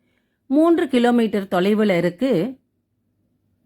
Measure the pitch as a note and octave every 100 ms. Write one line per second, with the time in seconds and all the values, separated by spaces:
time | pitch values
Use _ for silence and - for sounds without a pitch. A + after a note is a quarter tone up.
0 | _ _ _ _ - C4+ E4 E4 F4 B3
1 | A#3+ A#3+ A3+ G#3 G3 F#3 F#3+ G#3+ G#3+ F3
2 | F3 F3 C4+ G3 G#3+ C4 _ _ _ _
3 | _ _ _ _ _ _